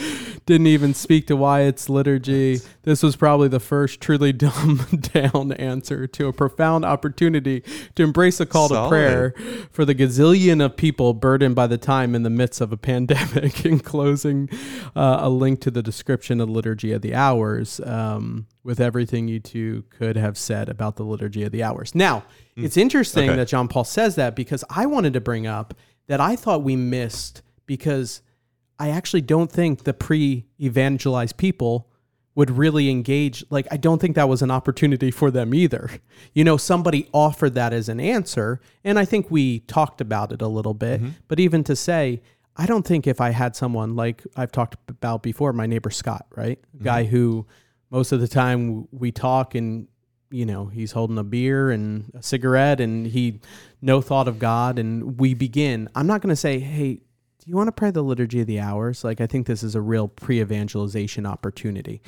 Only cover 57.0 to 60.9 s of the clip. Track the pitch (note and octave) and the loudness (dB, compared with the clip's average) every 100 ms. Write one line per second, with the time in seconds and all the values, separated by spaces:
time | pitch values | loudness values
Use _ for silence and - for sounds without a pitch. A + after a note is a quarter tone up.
57 | _ _ _ _ E3 F#3 A3 - G#3 E3+ | _ _ _ _ -6 -2 -2 0 -2 0
58 | C#3 B2 A#2 A#2+ A2+ G#2 G2+ G#2 A#2 B2 | -2 -2 -2 -2 -2 -4 -4 -4 -4 -4
59 | A#2 A2 A#2 C3 B2 G#2+ A2 G#2+ G#2 A2+ | -6 -4 -2 -2 -2 -4 -4 -4 -2 -2
60 | G#2 - - A#2 G#2 G#2+ G#2 G#2 G2+ | -2 -6 -2 -2 0 -2 -4 -4 -6